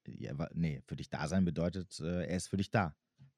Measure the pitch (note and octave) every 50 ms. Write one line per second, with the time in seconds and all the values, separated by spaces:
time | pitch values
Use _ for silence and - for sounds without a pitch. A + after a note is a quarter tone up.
0 | _ - - - - - C2+ C#2+ E2 - - E2 E2+ D#2+ C#2+ C2 - - - C#2
1 | - - - - D#2+ D2 F2 F#2+ F#2 E2+ D2+ D#2+ E2+ F2 E2+ F#2+ F2 - - -
2 | D2 E2 F2+ F2+ E2+ D2+ E2+ F#2 - - - F#2+ G2 - - A2+ F#2+ D#2 - _
3 | _ _ _ - - - _